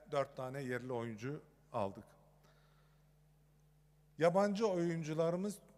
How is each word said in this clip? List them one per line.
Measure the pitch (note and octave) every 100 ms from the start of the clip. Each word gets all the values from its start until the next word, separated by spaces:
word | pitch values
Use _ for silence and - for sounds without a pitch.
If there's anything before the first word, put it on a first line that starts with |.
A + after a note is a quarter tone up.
| -
dört | C#3+ C3 -
tane | C3 C3+
yerli | C3 B2 B2+
oyuncu | B2 A#2 A2 B2 D3+ - - _
aldık. | A#2+ G2+ G2+ - - - _ - - _ _ _ _ _ _ _ _ _ _ _ _ _ _ _ -
Yabancı | E3 F3 G3+ G3+ A3+
oyuncularımız | F3+ E3+ E3 D3+ D#3 E3 F3 G3+ F#3+ -